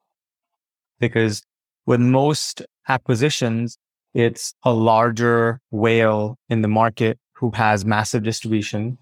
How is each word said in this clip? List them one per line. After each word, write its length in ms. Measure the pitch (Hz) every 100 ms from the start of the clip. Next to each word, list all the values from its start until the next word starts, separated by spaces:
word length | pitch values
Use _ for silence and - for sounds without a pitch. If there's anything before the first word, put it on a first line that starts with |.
| _ _ _ _ _ _ _ _ _ -
Because 420 | 120 113 110 104 _ _ _ _ -
with 140 | 123
most 640 | 123 131 143 151 - - - _ -
acquisitions, 880 | 131 - 117 147 - 120 113 120 - _ _ _
it's 420 | 131 117 117 - -
a 100 | 127
larger 880 | 113 113 110 117 113 120 117 117 113 -
whale 640 | 107 113 113 110 107 107 127 -
in 100 | 113
the 60 | 107
market 500 | 110 117 - 113 - _
who 180 | - 120
has 320 | 104 107 107
massive 380 | 104 107 101 123
distribution, 760 | 110 107 113 110 104 104 113 127